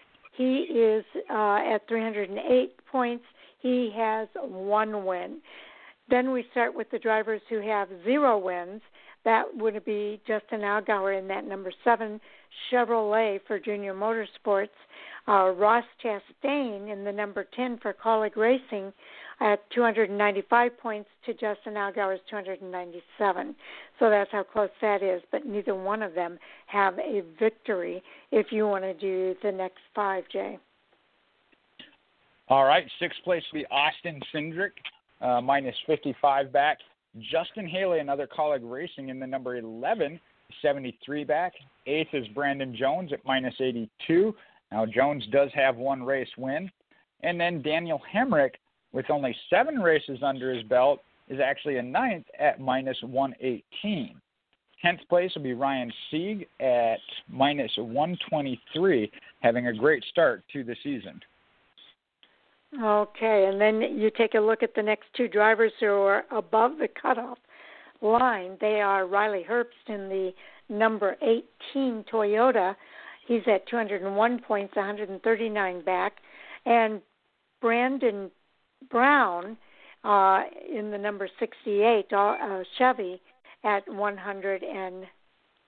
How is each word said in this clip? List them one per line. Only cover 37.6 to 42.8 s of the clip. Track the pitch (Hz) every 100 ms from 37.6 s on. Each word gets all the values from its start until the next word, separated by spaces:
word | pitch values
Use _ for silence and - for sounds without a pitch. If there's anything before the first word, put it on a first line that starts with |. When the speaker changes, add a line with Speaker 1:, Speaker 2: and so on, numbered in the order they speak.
| 175
Speaker 2:
Haley, | 185 190 165
another | 139 139 135
Kaulig | - 151 139
Racing | 117 127 175 - 135
in | 131
the | 131
number | 131 127 123
eleven, | 113 113 143 226 143 165 _ _ _ -
seventy-three | 147 - 127 - - 147
back. | 143 156 180 - - _ 131
Eighth | 151 160
is | 143 107
Brandon | 107 143 139 131
Jones | 113